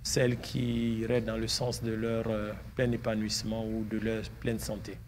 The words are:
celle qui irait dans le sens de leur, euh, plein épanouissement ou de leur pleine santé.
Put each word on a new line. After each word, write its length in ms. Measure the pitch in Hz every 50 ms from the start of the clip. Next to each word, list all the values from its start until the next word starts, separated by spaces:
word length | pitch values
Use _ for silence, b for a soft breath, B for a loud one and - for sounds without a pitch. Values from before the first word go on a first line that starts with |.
| -
celle 340 | - - 139 127 123 123 117
qui 600 | - - - 131 123 120 120 117 117 117 113 110
irait 220 | 113 113 123 123
dans 160 | 113 110 110 113
le 100 | 113 110
sens 340 | - - 127 123 113 113
de 100 | 113 113
leur, 340 | 110 110 110 113 113 113 113 113
euh, 240 | 110 107 104 104 104 95 - - -
plein 160 | - 127 120
épanouissement 760 | 120 113 117 120 110 107 107 107 107 - - 107 110 113 113
ou 180 | 110 110 113 110 107
de 80 | 110 107
leur 240 | 104 113 113 110 107 - - -
pleine 200 | - 123 117 110
santé. 360 | - - 110 101 104 104 95 - -